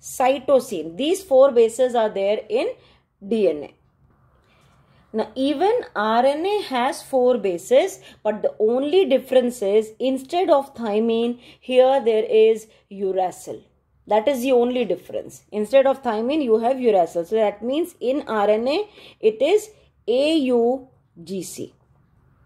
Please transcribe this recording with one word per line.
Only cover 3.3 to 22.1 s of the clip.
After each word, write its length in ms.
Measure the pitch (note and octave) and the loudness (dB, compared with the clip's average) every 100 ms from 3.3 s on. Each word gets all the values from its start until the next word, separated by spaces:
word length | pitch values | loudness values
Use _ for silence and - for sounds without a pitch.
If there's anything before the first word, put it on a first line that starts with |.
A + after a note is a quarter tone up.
| A3+ F3+ | 0 0
N 160 | D3+ | 0
A. 140 | C#3 _ _ _ _ _ _ _ _ _ _ _ _ _ _ | -8 _ _ _ _ _ _ _ _ _ _ _ _ _ _
Now, 220 | A3 A3 | -8 -6
even 380 | B3+ C4+ C#4+ F#4+ A#4+ - - | -4 -4 0 0 -2 -4 -4
R 280 | G#3+ A3+ C4+ | -2 2 2
N 180 | D4 | 0
A 180 | F#4 G#4 | -2 -4
has 380 | - B3+ B3+ - | -4 -4 -4 -4
four 360 | - C4 B3 B3+ | -4 0 2 0
bases, 600 | G3 E3+ - B3+ F#4+ - - - | -2 -4 2 2 2 -4 -20 -8
but 200 | G#3+ G#3+ | -6 -2
the 120 | F#3 - | -4 0
only 480 | G#3+ B3 D4 F#4 C#4 | 0 0 0 2 2
difference 560 | C4 C4 B3+ A#3+ A#3+ | 0 2 0 0 -2
is, 300 | G3 G#3+ A3 - | 0 0 0 -4
instead 520 | B3+ C4 C4+ F4 F4+ | -4 -4 -4 -2 2
of 240 | C#4 C#4 | 2 0
thymine, 680 | - A#3 G#3 A3+ A3+ A#3+ A#3+ - - | -8 -4 -2 0 0 -2 -6 -14 -18
here 440 | - B3+ B3+ C4+ | -2 4 4 4
there 200 | A3+ A3 | 2 0
is 420 | - A3 A3 A3 - _ _ | 2 4 4 2 -6 _ _
uracil. 720 | G3 G3 F#3 F#3 - - A2+ _ _ _ _ - | -8 -4 -2 -4 -6 -16 -16 _ _ _ _ -2
That 220 | G#3 A3 | 0 2
is 140 | C4 | 0
the 100 | C4 | 2
only 320 | B3 A#3+ B3+ | 2 2 0
difference. 600 | A3+ - - G#2 - - _ | -2 -4 -6 -12 -12 -18 _
Instead 360 | G#3 G#3 C4+ C4+ | -8 0 2 4
of 160 | C4 | 0
thymine, 400 | A#3+ G#3+ A#3+ D#4 | -2 -4 -2 -2
you 140 | B3+ A3 | 2 2
have 180 | A#3 C4+ | 2 0
uracil. 500 | A#3+ F#3+ E3 E3+ E3+ | 2 2 2 -2 -4
So 100 | A3 | 0
that 260 | G#3 G#3 | 0 -2
means 320 | A#3 D4 F4 - | -6 -4 -6 -6
in 240 | A#3 C#4 - | -4 -4 -4
R 220 | A3 G3+ | -2 0
N 180 | G#3+ B3 | 0 0
A, 200 | D#4+ G#4 - - - | -4 -6 -12 -20 -2
it 200 | A3 A3 | -2 0
is 300 | C#4+ G#4 - _ _ _ - | 2 0 -2 _ _ _ -4
A 300 | B3 D4 D#4+ | 0 0 0
U 520 | B3+ A#3+ A#3 C4 - _ _ - | 0 0 0 -2 -8 _ _ -20
G 180 | E3+ F#3+ | -12 -12
C. 320 | - - - _ _ _ _ | -12 -14 -16 _ _ _ _